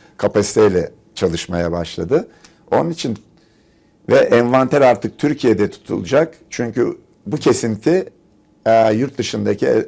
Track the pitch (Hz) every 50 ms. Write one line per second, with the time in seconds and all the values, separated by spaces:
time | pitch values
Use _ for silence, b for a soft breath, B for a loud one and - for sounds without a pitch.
0 | b b b b 101 98 - 107 101 - - - 107 101 92 87 78 - - _
1 | _ _ - - 98 87 82 85 - - 87 87 85 82 85 87 82 - - -
2 | 85 82 135 170 - b b b b b b b b b - 123 151 170 160 -
3 | - 127 107 - - _ _ b b b b b b b b b b b b b
4 | - - 127 135 123 - 120 117 120 120 127 131 131 - 143 143 135 123 117 113
5 | - 104 - - - 151 - - - 117 107 92 104 - - - _ - - 107
6 | 92 85 135 147 165 165 - _ _ - - - 120 113 104 123 117 - - -
7 | _ _ _ _ - 101 151 151 - 147 113 - 123 113 107 104 - 156 175 185
8 | 185 - _ _ _ _ _ _ _ _ _ _ - 113 113 113 110 110 107 113
9 | 139 139 - - 113 - - 107 104 104 104 107 131 131 120 110 -